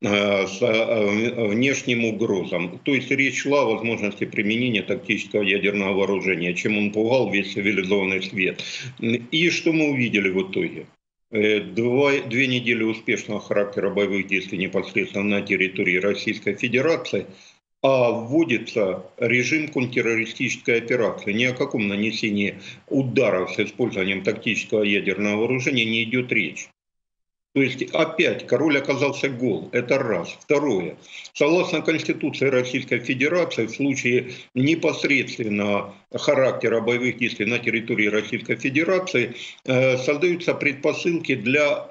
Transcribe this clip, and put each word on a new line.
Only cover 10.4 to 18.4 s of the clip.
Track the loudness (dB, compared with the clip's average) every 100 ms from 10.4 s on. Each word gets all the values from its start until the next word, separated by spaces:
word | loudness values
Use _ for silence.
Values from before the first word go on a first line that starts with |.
| -2
итоге? | -2 -4 -6 -14 _ _ _ _
Э, | 0 2 2
два, | -2 -2 0 4 4 2
две | 0 0 0
недели | 0 0 0
успешного | 0 -2 -2 -4 -2 -6
характера | -2 0 0 0 -2
боевых | 0 0 0 0
действий | -2 -2 -4
непосредственно | -2 -2 -2 -2 -2 -2
на | 0 0
территории | 0 0 0 0 0 2
Российской | 2 0 -2 -4 -4
Федерации, | -2 0 2 2 0 -2 -4 -4 -14 -20 _ _ _
а | 4 4 4
вводится | 2 0 2